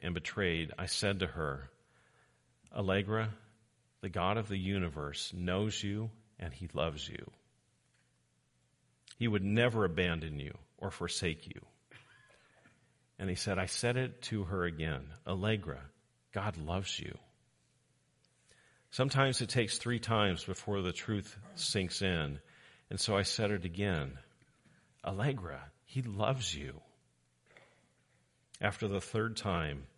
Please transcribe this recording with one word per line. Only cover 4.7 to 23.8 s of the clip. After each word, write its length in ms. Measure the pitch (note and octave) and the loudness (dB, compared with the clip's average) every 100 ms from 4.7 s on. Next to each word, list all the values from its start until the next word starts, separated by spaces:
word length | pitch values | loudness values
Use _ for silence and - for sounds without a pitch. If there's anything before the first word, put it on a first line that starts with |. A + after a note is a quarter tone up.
| G2 F2 D2 C#2+ C#2+ - | 2 2 -2 -4 -4 -6
knows 500 | F2+ F2+ F#2 G#2+ - | -2 0 2 2 0
you 260 | G2+ G#2 A2 - - - | -2 -2 -4 -8 -20 -10
and 140 | E2+ | -10
he 160 | - F2 | -8 -6
loves 380 | - D#2+ D2 - | 0 0 0 -8
you. 200 | - - - _ _ _ _ _ _ _ _ _ _ _ _ _ _ _ _ - - | -10 -12 -16 _ _ _ _ _ _ _ _ _ _ _ _ _ _ _ _ -14 -2
He 100 | A#2 | 2
would 160 | G#2 | 2
never 400 | G2 A2 B2 A2+ | 4 6 6 4
abandon 560 | F#2 E2 F2+ E2 D#2 D2 | 2 4 2 2 -2 -6
you 180 | C#2+ - - - | -6 -10 -16 -8
or 120 | G2 | -6
forsake 560 | - F2 - F2+ D#2 - | -4 -4 0 -2 -2 -8
you." 180 | - - _ _ - - - - - - _ - _ _ _ _ - | -14 -16 _ _ -20 -20 -20 -20 -20 -20 _ -20 _ _ _ _ -6
And 120 | F#2+ | -2
he 60 | F2+ | 0
said, 240 | A2 F#2+ | 0 0
I 60 | F#2 | 0
said 320 | - A#2+ B2 | 0 2 2
it 240 | B2+ - | 0 -4
to 240 | - G#2+ F2 | -4 -2 0
her 180 | F#2+ | 0
again, 480 | F2 D#2 D#2+ C#2 C2+ D#2 - | 0 0 0 -2 -4 -10 -4
"Allegra, 540 | F#2 G#2+ G#2+ F2+ C2+ C#2 - _ _ _ | 0 2 0 -2 -8 -12 -18 _ _ _
God 240 | G2 G2+ E2 | -4 -4 -4
loves 420 | D2+ F#2 G2 - | -2 -2 -2 -4
you." 200 | - - - _ _ _ _ _ _ _ _ _ _ _ _ - - _ _ | -6 -12 -16 _ _ _ _ _ _ _ _ _ _ _ _ -20 -20 _ _
Sometimes 500 | - C3+ C#3 C3+ B2 | 0 2 6 4 4
it 80 | A#2 | 0
takes 280 | B2+ G#2+ - | 2 2 0
three 220 | A#2 A#2 | -2 -2
times 460 | A2+ A2 G2+ E2+ - | 2 4 4 4 -2
before 360 | F#2 - G2+ | -6 -2 0
the 120 | F#2 | 0
truth 440 | - - G#2 F#2+ - - - | -2 -2 -2 -2 -10 -14 -6
sinks 460 | - G#2 F2+ - | 0 2 0 0
in. 380 | F#2+ E2+ D2 C#2+ - - - - - | 2 2 0 -4 -10 -20 -20 -20 -8
And 80 | G2 | -2
so 200 | - G2+ | 2 4
I 60 | |
said 280 | F#2+ - G#2 | 4 2 0
it 140 | G2+ F2 | 0 -2
again, 520 | F2 | 0